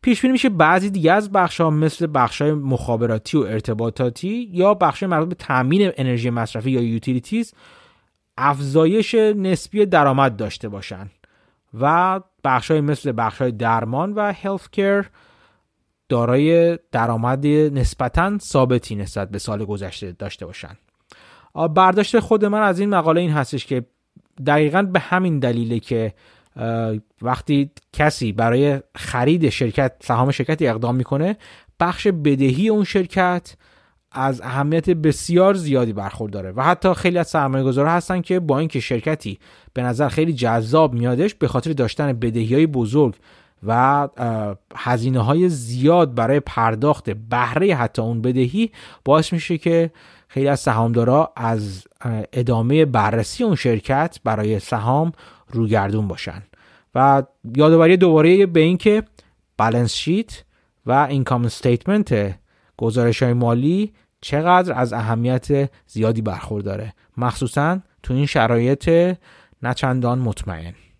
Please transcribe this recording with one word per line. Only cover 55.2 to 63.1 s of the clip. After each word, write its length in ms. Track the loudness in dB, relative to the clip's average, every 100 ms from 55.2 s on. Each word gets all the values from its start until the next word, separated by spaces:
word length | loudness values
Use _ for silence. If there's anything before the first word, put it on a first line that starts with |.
| -20 _ _
روگردون 580 | -4 0 0 0 -2 -4
باشن. 340 | -6 -10 -12 -18 _ _ _ _
و 280 | 2 4 4 0 _ -6 4
یادآوری 400 | 6 8 6 6
دوباره 500 | 6 6 6 6 4
به 140 | 4
این 160 | 4 2
که 260 | 2 2 -2 _ _ _ _ -2
بالانس 340 | 0 2 -2
شیت 520 | -2 -2 -2 -4 -12 _ _ _ _ 0
و 60 |
اینکام 520 | 0 2 0 0 0
استیتمنت 960 | -2 -2 0 0 0 -2 0 -2 -2 -6 _ _ _ -4
گزارش‌های 560 | -2 2 0